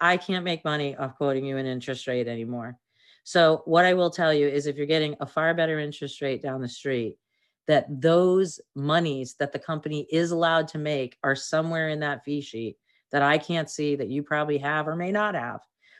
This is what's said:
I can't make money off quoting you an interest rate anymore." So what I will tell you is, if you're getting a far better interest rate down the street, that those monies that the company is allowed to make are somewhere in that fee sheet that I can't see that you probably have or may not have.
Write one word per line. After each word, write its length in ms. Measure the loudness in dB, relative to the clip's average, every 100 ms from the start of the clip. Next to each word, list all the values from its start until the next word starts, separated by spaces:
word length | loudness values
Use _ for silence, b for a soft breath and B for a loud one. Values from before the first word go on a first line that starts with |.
I 160 | 2 2
can't 280 | 0 -4
make 200 | -2 -4
money 320 | -2 -2 -2 -4
off 200 | -8 -2
quoting 280 | 0 0
you 120 | -2 -4
an 80 | -4
interest 400 | -6 -6 -8 -4
rate 220 | -2 -2
anymore." 500 | -4 -6 -8 -10 -14 _ b b b
So 380 | -2 4 6 4 4
what 180 | 4
I 100 | 6
will 160 | 4 2
tell 240 | 2 2
you 140 | 4 2
is, 180 | 2 -2
if 100 | -4
you're 100 | 0
getting 280 | 0 0 -4
a 60 | -6
far 280 | -2 0
better 240 | 2 0 0
interest 420 | -4 -8 -10 -6
rate 200 | -4 -4
down 180 | -4 -6
the 80 | -8
street, 500 | -6 -4 -2 -2 -8 _ _ _ _ 2
that 180 | 2 2
those 720 | 0 4 6 6 4 2 -2 -14
monies 600 | -6 0 2 2 -2 -6
that 180 | -4 -4
the 80 | -4
company 480 | -6 -6 -4 -6 -2
is 220 | 0 0
allowed 340 | 2 4 2 0
to 100 | -4
make 400 | -2 -2 -4 -4
are 140 | -2 -2
somewhere 520 | 0 -2 0 -2 -2
in 120 | -2
that 240 | -4 -6
fee 160 | -4 -6
sheet 380 | -6 -8 -8 -10 _ _ _
that 100 | 2
I 160 | 4 2
can't 320 | 0 -4 -4
see 240 | -4 -2 0
that 120 | -2
you 140 | -4
probably 360 | -2 -2 0 -2
have 300 | 0 -2 -2
or 80 | -4
may 160 | -2
not 220 | 0 0
have. 260 | -2 -6 -10 -16 _ b